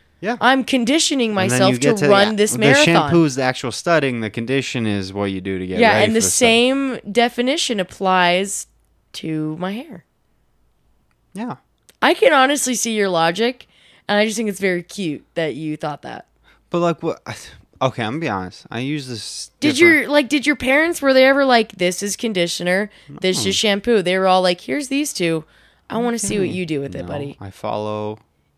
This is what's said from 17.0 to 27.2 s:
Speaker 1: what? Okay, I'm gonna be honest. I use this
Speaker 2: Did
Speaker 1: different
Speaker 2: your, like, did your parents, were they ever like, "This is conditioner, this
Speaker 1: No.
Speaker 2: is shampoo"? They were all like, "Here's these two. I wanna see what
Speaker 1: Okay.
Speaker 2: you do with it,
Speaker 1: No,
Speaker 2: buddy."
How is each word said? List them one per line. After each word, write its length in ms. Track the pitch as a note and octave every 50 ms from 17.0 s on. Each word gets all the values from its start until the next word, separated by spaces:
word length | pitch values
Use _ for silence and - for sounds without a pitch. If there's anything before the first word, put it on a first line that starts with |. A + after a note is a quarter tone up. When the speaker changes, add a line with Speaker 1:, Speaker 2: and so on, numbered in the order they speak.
| -
Speaker 1:
what? 180 | E3 - - _ - A#2 - - - - - _ _ _ _
Okay, 220 | C3+ C3 - - A#2
I'm 100 | G#2+ B2
gonna 60 | E3
be 80 | E3 C3+
honest. 360 | G#2 F#2+ F#2 F2+ - - - -
I 100 | - A#2
use 280 | B2+ C#3 D3+ D3 C3+
this 440 | B2+ B2 G#2 - - - - - - _ _
Speaker 2:
Did 140 | B3+ D4+ C4+
Speaker 1:
different 260 | C4 F4 E4+ D#4+ D4
Speaker 2:
your, 80 | A#3+ G3+
like, 180 | C#4+ D4 C#4
did 180 | A3 C#4+ D4 A#3
your 100 | D4 D4
parents, 440 | - B3 B3+ C4+ D4 D#4+ E4+ E4 -
were 120 | C#4 C4+ C4
they 120 | C4 C4
ever 200 | C4+ C#4 C#4+ C#4
like, 280 | C4 B3 A#3 A3 - -
"This 300 | F#3 F3+ F3+ F3+ - G3+
is 140 | G3+ F#3+
conditioner, 720 | - - A#3 G#3 F#3 E3+ E3+ - - F3 F3+ F3+ G3 G#3 G3+ - - - - C#3+ -
this 220 | - F#3 F#3 D#3 A2
Speaker 1:
No. 40 | G3
Speaker 2:
is 60 | F#3+
shampoo"? 460 | - - G#3+ G3 G3+ G3+ A#3+ A#3 G#3
They 160 | F3 F3+ F#3
were 100 | F#3+ F#3+
all 140 | F#3 F#3 F#3
like, 180 | F#3 F3+ F3+ -
"Here's 280 | - - C4 D4 C#4+ B3+
these 240 | C4+ C#4 D4+ C#4+ -
two. 320 | - F3+ E3+ E3 D#3+ D#3 _ _ _ _ _ _ _ _ -
I 80 | -
wanna 220 | A3 A#3 A#3+ A#3 A#3
see 180 | - G3 G#3+
what 60 | - -
Speaker 1:
Okay. 60 | - F3+
Speaker 2:
you 120 | F#3 F3+
do 160 | D#3 D#3 C#3
with 120 | C#3 C#3 -
it, 80 | - -
Speaker 1:
No, 40 |
Speaker 2:
buddy." 300 | - D3 C#3+